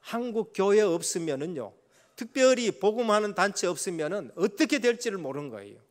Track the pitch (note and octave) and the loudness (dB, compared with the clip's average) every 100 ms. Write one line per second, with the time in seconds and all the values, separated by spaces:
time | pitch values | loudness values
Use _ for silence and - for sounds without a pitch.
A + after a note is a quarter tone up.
0 | - A#3 B3 A3 G#3 - G3 G#3 G#3+ E3+ | -8 -6 -4 -4 -6 0 4 6 4 2
1 | E3 F#3 E3 C3+ D#3 D#3+ G#2+ - _ _ | -2 -4 -4 -4 -4 -6 -10 -14 _ _
2 | _ - A#3 C4+ C4 B3+ A#3 F3+ G3+ G#3+ | _ -14 -8 4 4 6 0 2 0 2
3 | A#3 G#3 G#3 G3 G3 G3 F3+ E3 - E3+ | 2 2 2 0 0 0 -4 -2 -6 -4
4 | D3+ G3+ C3 - G3 - D4+ D4 A#3+ A#3 | -4 -6 -10 -2 -2 0 0 2 0 0
5 | A#3 G3 D3 C3+ D3 A2 G2+ G2+ _ | -4 -6 -8 -8 -10 -12 -16 -20 _